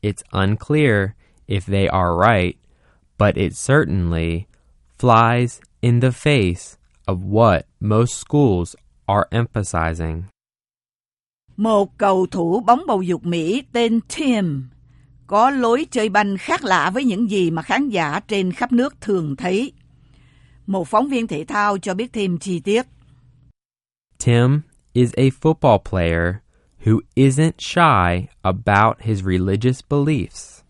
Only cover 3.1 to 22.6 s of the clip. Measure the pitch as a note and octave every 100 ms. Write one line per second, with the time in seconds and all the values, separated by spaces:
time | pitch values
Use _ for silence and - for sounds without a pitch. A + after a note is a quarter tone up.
3.1 | _ G#2 - F#2+ - - C#3 G2+ F#2+ F2
4.1 | E2 E2 E2+ G2+ _ _ _ _ _ B2
5.1 | A2+ A#2 A#2+ A#2+ - _ _ A#2+ A#2+ B2+
6.1 | B2 D3+ C#3+ F#2+ F2 - - _ _ -
7.1 | F2+ F#2+ G#2+ A2+ F2 - _ G#2 G#2+ A#2+
8.1 | - - D3 C#3 F2+ E2+ - _ _ -
9.1 | G2+ - A2+ A#2+ A2 G2+ E2 E2 E2 D#2+
10.1 | D#2+ F#2 _ _ _ _ _ _ _ _
11.1 | _ _ _ _ - A3 G#3+ G3+ _ G3+
12.1 | F#3+ F#3 F#3+ E3 F#3+ A#3 B3 F4 G#3+ F3+
13.1 | F3 F3 E3+ D#3+ A#3 C4+ A#3 A#3 A3+ -
14.1 | - D4 A#3 F3+ C#3 B2+ - _ _ _
15.1 | - _ G3+ B3 C#4 A#3 A#3+ D#4 B3 G#3+
16.1 | G3+ G3+ F#3+ - F4 C4 F3+ D3+ G3+ C4+
17.1 | F#3+ A#3 G3+ F3 E3 D#3 G3 F#3+ G3 D#3
18.1 | D#3 - G3+ F#3 F3 A#3+ A#3+ C4+ - -
19.1 | F#3+ D#3 C3+ F3+ F#3+ C4+ _ _ _ _
20.1 | _ _ _ _ _ - F#3+ E3+ A3 C#4
21.1 | C4 A3+ D3+ D#3+ G#3 G#3 G3+ G3+ F#3 B3+
22.1 | A3+ G3 F3 F#3+ F3